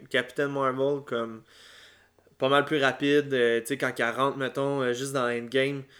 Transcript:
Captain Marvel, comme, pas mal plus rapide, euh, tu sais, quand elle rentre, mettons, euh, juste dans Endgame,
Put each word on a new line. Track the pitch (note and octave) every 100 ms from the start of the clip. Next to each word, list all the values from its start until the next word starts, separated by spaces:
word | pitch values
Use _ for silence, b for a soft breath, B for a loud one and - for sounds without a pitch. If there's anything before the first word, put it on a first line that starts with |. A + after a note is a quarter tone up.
| -
Captain | B2+ B2 - C#3+
Marvel, | C#3 C3+ C3 C#3 C#3+ C3
comme, | A#2+ A#2 A2 - B B B B B B B _ -
pas | C3+
mal | C#3+
plus | C#3 D3+
rapide, | C3+ B2 C#3+ D3 C#3
euh, | C3 A#2 A#2
tu | A2+
sais, | C3+
quand | C3 B2
elle | A#2
rentre, | A2+ C#3 C3
mettons, | C3 C#3 C#3 C#3
euh, | B2+
juste | A#2+ C#3
dans | C3+ A#2+
Endgame, | A#2+ A#2+ C3 C3+ C#3 C3+ B